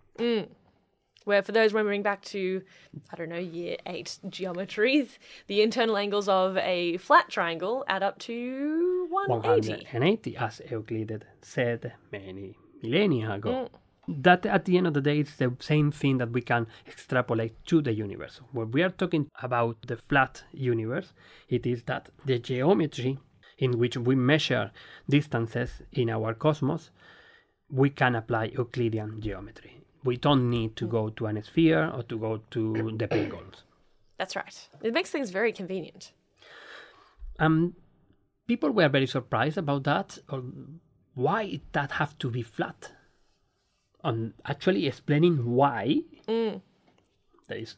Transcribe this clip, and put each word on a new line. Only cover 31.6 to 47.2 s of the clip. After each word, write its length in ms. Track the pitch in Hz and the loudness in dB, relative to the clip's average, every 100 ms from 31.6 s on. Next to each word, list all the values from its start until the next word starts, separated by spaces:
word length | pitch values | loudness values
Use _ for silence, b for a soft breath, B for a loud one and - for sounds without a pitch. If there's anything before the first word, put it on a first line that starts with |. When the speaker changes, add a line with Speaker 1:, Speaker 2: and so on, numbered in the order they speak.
| 165 160 160 | 4 4 0
Speaker 2:
or 80 | - | -4
to 160 | 117 113 | -8 -6
go 200 | 110 110 - | -4 -4 -4
to 460 | 120 110 110 113 110 | -2 0 0 -2 -4
the 80 | 110 | -2
Pringles. 560 | 107 101 - - - _ _ _ _ _ - | -2 -2 -8 -16 -20 _ _ _ _ _ -10
Speaker 1:
That's 160 | 190 | -8
right. 340 | 196 - - - - | -8 -10 -16 -20 -6
It 100 | 220 | -2
makes 180 | 269 392 | -2 -2
things 200 | 311 233 | -4 -4
very 220 | 185 233 | 0 -2
convenient. 600 | - 180 185 - - - _ _ _ B B B B B B B B - - | -2 -8 -8 -8 -16 -20 _ _ _ B B B B B B B B -14 0
Speaker 2:
Um, 360 | 156 160 175 - _ _ _ _ _ _ - | 4 4 2 -2 _ _ _ _ _ _ -4
people 240 | 233 294 | 0 2
were 180 | 220 151 | 4 4
very 180 | 139 135 | 4 2
surprised 520 | 135 113 117 135 175 | -2 -2 0 2 0
about 260 | 147 143 | -2 0
that, 340 | 135 165 196 - - | 2 0 -2 -12 -10
or 140 | 135 127 135 131 160 _ _ _ | -10 -8 -14 -16 -20 _ _ _
why 460 | 127 139 214 202 143 - | -2 0 0 -2 -8 -4
that 200 | 156 139 | -4 -4
have 260 | - 156 - | -4 -4 -4
to 120 | 131 | -4
be 120 | 123 | -4
flat. 500 | 113 - 180 - - - _ _ _ _ _ _ _ _ _ _ | -6 -4 -4 -6 -20 -20 _ _ _ _ _ _ _ _ _ _
And 300 | 156 113 113 - | -4 -4 -6 -8
actually 420 | - 143 - 196 147 | -10 -2 0 2 0
explaining 680 | - - 147 175 156 117 | -4 0 4 6 4 2
why, 480 | 120 139 117 107 277 - - - | 4 4 2 0 0 -2 -12 -2
Speaker 1:
Mm. 340 | 226 220 190 - _ _ _ _ _ | 0 0 -4 -14 _ _ _ _ _